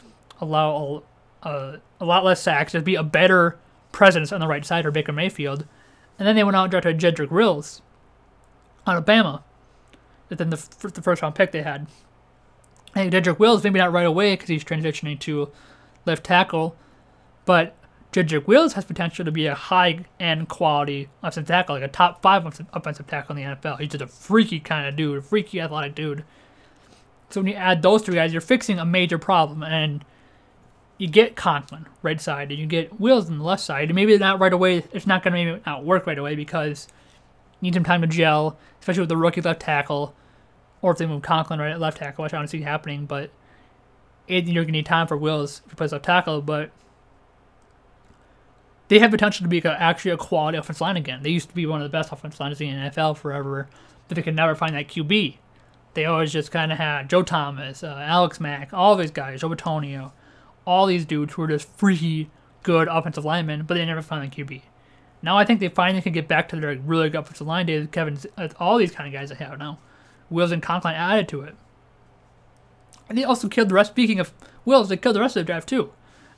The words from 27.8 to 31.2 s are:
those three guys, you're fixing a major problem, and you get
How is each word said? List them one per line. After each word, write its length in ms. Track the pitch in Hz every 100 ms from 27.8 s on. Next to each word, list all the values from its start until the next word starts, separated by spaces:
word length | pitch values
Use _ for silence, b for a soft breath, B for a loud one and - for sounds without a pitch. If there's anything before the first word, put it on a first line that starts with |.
those 200 | 180 214
three 120 | 214
guys, 180 | 170 165
you're 80 | 165
fixing 380 | - 254 - 185
a 60 | 165
major 320 | 185 180 170
problem, 440 | - 185 156 151
and 420 | 151 160 156 147 b b b b b b _ _ _ -
you 100 | 185
get 300 | 175